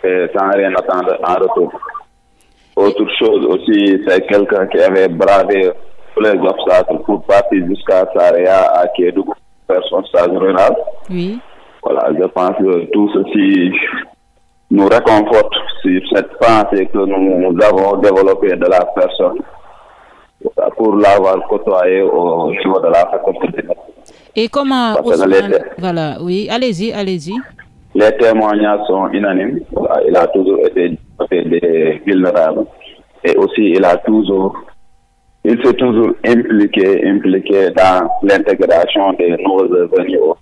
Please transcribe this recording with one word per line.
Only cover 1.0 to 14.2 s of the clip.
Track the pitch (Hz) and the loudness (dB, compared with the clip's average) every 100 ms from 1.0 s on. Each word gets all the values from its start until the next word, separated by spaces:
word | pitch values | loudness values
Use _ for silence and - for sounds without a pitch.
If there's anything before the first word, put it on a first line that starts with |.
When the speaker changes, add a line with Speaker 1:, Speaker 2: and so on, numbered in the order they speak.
| 90 87 | -2 -2
Speaker 1:
en | 87 | -2
retour. | 92 92 - 87 - - - - _ _ _ _ _ _ - | 0 0 0 -4 -6 -16 -16 -20 _ _ _ _ _ _ 0
Autre | 101 - 107 - | 0 0 -4 0
chose | 117 104 | 0 2
aussi, | 71 92 - 104 101 95 98 | 0 -2 0 2 2 0 2
c'est | 92 - | 0 2
quelqu'un | 101 101 101 95 | 0 2 -2 0
qui | 87 | 2
avait | 92 95 95 | 2 2 0
bravé | 82 95 98 95 98 92 - - - - | 2 2 4 2 0 0 -2 -14 -16 -8
tous | - | -2
les | 107 92 | 0 2
obstacles | 92 - - 90 92 - | 0 -2 2 2 2 -4
pour | - 101 | -4 -4
partir | - 98 101 101 87 | 2 2 4 -2 -2
jusqu'à | 98 - 95 95 92 | -6 0 0 2 2
Saraya, | 87 87 92 95 92 | 4 4 2 4 4
à | 87 87 90 | 2 0 0
Kédougou, | 87 95 - - _ _ - | 0 0 -6 -10 _ _ -2
faire | 92 - | -2 0
son | 90 | -6
stage | - 87 87 | -2 0 0
rural. | 90 92 92 110 - - - - | 0 0 2 2 2 -6 -10 -8
Speaker 2:
Oui. | 180 180 233 - - - _ | -6 -6 -8 -16 -20 -20 _
Speaker 1:
Voilà, | - 67 60 - | -4 -2 -2 -2
je | |
pense | 90 92 92 95 | -2 -2 -2 0
que | 95 87 82 | 0 0 -2
tout | 95 104 | -2 0
ceci | 104 95 107 98 95 87 - - - - _ | -2 -2 0 2 2 0 -2 -6 -8 -12 _